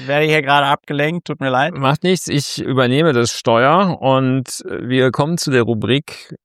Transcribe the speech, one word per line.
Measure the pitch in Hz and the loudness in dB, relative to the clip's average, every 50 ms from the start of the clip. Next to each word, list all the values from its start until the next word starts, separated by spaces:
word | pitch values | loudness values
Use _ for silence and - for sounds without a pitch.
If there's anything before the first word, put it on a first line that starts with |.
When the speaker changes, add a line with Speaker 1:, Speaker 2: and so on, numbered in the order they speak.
Speaker 1:
ich | 131 131 | -6 -4
werde | 143 147 156 | -2 0 0
hier | 156 151 156 | 2 0 0
gerade | 139 139 143 147 143 139 | 2 2 2 2 2 2
abgelenkt, | 147 - _ - 151 143 143 156 170 175 - - | 0 -2 _ -6 -4 -2 -2 -2 -2 -4 -6 -8
tut | 147 160 | -8 -4
mir | 135 135 | -4 -2
leid. | 127 127 143 165 180 | 0 0 0 -2 -2
Speaker 2:
Macht | 139 139 131 151 - - | -2 0 0 0 0 0
nichts, | 180 185 170 - - | 0 0 0 -2 -2
ich | 87 143 131 - - - | -2 -2 -2 -4 -6 -8
übernehme | - - 135 127 127 123 127 143 165 170 135 | -6 -2 0 2 2 2 2 2 2 2 2
das | 120 117 117 | 2 2 0
Steuer | - - - 127 113 113 123 139 160 180 202 180 151 - | -2 -4 0 2 2 4 4 4 4 4 2 2 0 -2
und, | - 135 131 131 135 127 127 135 123 - - - - - | 0 2 2 2 2 2 0 0 -2 -6 -10 -12 -10 -8
äh, | 98 - - 120 | -8 -8 -4 -2
wir | 127 131 127 131 | 0 2 2 2
kommen | - - 143 156 175 165 | 2 0 -2 -2 -2 -4
zu | - 156 | -2 0
der | 135 123 113 | 2 2 2
Rubrik | 110 117 107 101 101 123 143 151 - - - - - - - _ | 2 0 -2 0 0 0 -2 -2 -6 -14 -20 -18 -18 -20 -20 _